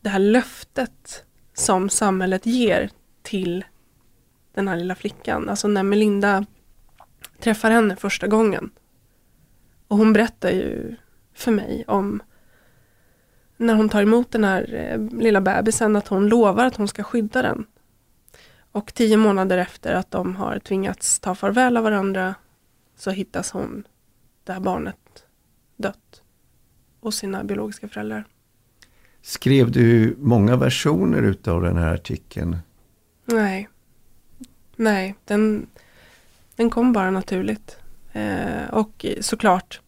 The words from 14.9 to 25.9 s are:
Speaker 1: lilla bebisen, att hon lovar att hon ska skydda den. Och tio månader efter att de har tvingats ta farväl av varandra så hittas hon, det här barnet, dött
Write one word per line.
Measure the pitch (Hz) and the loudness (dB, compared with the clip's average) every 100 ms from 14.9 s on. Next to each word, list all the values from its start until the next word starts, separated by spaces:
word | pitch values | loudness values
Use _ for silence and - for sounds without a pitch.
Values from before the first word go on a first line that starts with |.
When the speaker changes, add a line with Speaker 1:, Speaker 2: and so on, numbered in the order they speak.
| 226 214 240 | -6 -8 -2
Speaker 1:
lilla | 226 202 | 2 2
bebisen, | 190 202 214 220 220 208 | 2 0 0 0 2 0
att | - | 0
hon | 196 208 | 0 4
lovar | 233 208 196 254 | 4 4 4 0
att | 247 | 0
hon | 202 | -6
ska | - | -6
skydda | 208 240 214 254 | -4 -2 -2 -2
den. | - - 220 _ _ _ _ _ _ - - _ _ | -2 -4 -10 _ _ _ _ _ _ -20 -20 _ _
Och | 202 - | -10 -10
tio | - 226 214 | 0 4 6
månader | 220 196 190 180 | 4 4 2 0
efter | 180 - - | -2 -6 -4
att | 185 - | -4 -4
de | 180 180 185 | -6 -6 -6
har | - - | -6 -8
tvingats | - 190 196 185 - - | -4 -4 -4 -4 -4 -2
ta | - 185 | -4 -2
farväl | 196 220 254 240 | 0 2 2 2
av | |
varandra | 220 208 196 190 185 190 _ _ _ _ _ _ | 0 0 -2 -2 -6 -8 _ _ _ _ _ _
så | - | -8
hittas | 135 - - 185 | -6 -6 -8 -8
hon, | - 139 - - _ _ _ _ _ | -8 -8 -10 -18 _ _ _ _ _
det | - | -14
här | 185 | -6
barnet, | 185 180 151 - _ - _ _ _ _ _ _ | -4 -4 -8 -12 _ -20 _ _ _ _ _ _
dött | - | -8